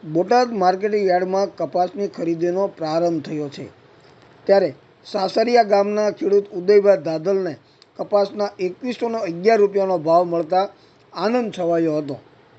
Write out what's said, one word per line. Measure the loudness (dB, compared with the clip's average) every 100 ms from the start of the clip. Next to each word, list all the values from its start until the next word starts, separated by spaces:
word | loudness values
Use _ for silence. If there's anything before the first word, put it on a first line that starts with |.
બોટાદ | -4 -2 2 2 2
માર્કેટિંગ | 0 0 0 -2 0 2
યાર્ડમાં | 0 0 -2 -4 -4
કપાસની | -6 -2 -2 -2 -8
ખરીદીનો | -6 -6 -2 -2 -2 -4
પ્રારંભ | -4 -4 -2 0 -2
થયો | -6 -8 -8
છે. | -10 -16 -18 _ _ _ -20 -20 -16 2
ત્યારે | 2 2 -6 _ _ -10
સાસરિયા | -4 -2 0 4 4
ગામના | 4 4 2 0 -2
ખેડૂત | -2 2 2 0
ઉદયભાઈ | -8 4 6 6 2
દાદલને | 2 -4 -2 -2 -2 -8 _ _ _ -12
કપાસના | -2 0 0 -2 -6 -4
એકવીસો | -8 -6 -8 -6 -4
ને | -4
અગિયાર | -6 -2 2 4
રૂપિયાનો | 2 0 -2 -2
ભાવ | 2 2
મળતા | 2 -2 -2 -2 -2 -8 _ _ _
આનંદ | -6 -2 -2 -4
છવાયો | -4 -2 0 0 -2
હતો. | -6 -10 -14 _ _